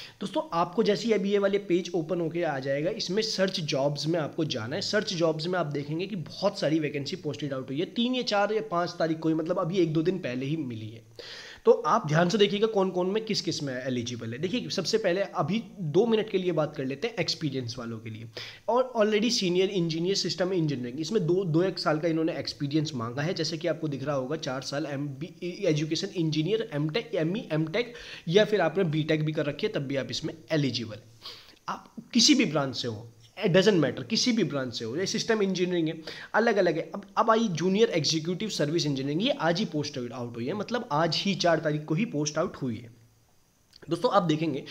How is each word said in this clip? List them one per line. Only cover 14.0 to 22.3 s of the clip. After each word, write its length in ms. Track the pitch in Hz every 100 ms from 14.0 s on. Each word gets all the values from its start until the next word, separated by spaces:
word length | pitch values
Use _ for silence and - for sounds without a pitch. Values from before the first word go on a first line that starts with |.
| 113 117 113
है। 60 | 123
देखिए, 300 | 175 240 160
सबसे 280 | - 147 220
पहले 240 | 185 185
अभी 420 | 190 170 151 220 - 202
दो 260 | 156 165 233
मिनट 240 | 220 196
के 80 | 190
लिए 140 | 180
बात 240 | 156 151 -
कर 100 | 131
लेते 220 | 135 240
हैं 80 | 233
एक्सपीरियंस 600 | 156 - 151 131 120 123
वालों 220 | 117 110
के 100 | 110
लिए। 160 | 110 113 - - - -
और 240 | 240 254 233
already 340 | 208 214 233
सीनियर 380 | - 185 180 190
इंजीनियर 460 | 190 165 160 175 196
सिस्टम 380 | 180 151 180
इंजीनियरिंग, 460 | 190 156 123 120 135
इसमें 280 | 160 220 160
दो, 160 | 180
दो 200 | 185 156
एक 160 | 190 185
साल 200 | 175 156
का 80 | 170
इन्होंने 300 | 160 160